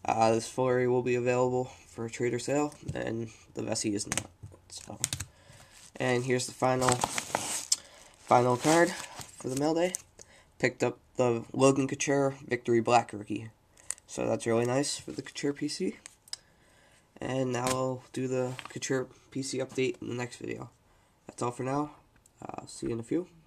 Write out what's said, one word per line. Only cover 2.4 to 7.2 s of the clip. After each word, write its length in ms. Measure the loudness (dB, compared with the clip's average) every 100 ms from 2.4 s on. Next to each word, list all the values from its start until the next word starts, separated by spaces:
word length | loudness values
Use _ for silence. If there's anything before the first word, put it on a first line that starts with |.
| 0 0 0 -4 -8
and 360 | -6 -4 -4 -6 -12 -14 -8
the 80 |
Vesey 320 | -4 -2 -2 -2
is 120 | -2
not. 220 | -4 -6 _ -20 -20 _
So, 300 | -18 -14 -6 -4 -4 -10 -14 -20 -20 -20 -20 -20 -2
and 280 | 2 2
here's 220 | 2 0 -2
the 80 |
final, 360 | 0 0 4 4
final 1700 | 2 0 -4